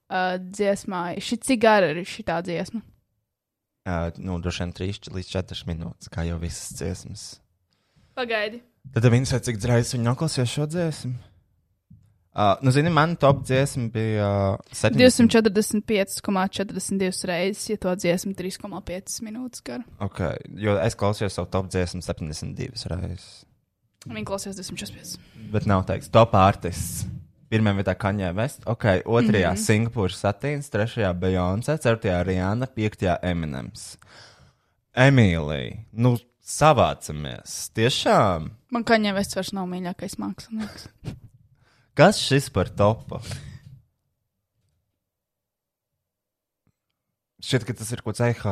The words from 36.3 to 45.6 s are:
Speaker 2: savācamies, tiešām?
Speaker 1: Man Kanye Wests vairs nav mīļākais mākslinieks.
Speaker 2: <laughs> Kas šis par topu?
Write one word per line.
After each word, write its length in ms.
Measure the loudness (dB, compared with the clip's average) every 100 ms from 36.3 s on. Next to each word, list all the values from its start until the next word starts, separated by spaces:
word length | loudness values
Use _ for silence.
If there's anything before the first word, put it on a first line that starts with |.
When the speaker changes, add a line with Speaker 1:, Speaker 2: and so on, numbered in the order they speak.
| _
Speaker 2:
savācamies, 1300 | -10 4 6 6 4 2 -6 -8 -8 -10 -12 -12 -8
tiešām? 800 | 0 2 2 4 6 6 2 -4 -12 -8
Speaker 1:
Man 180 | -6
Kanye 300 | 2 2 4 0
Wests 180 | -2
vairs 200 | -4 -6
nav 120 | -6 -6
mīļākais 520 | -6 -8 -8 -10 -8
mākslinieks. 680 | -8 -8 -10 -8 -8 -12 -20 _ -14
Speaker 2:
<laughs> 920 | -14 -18 _ _ _ _ _ _ 6
Kas 220 | 6 6
šis 320 | 2 2 2
par 160 | 0 0
topu? 500 | 4 4 4 -4 -10 -10 -12 -12 -18 -20 -20 _ _ _ _ _ _ _ _ _ _ _ _ _ _ _ _ _ _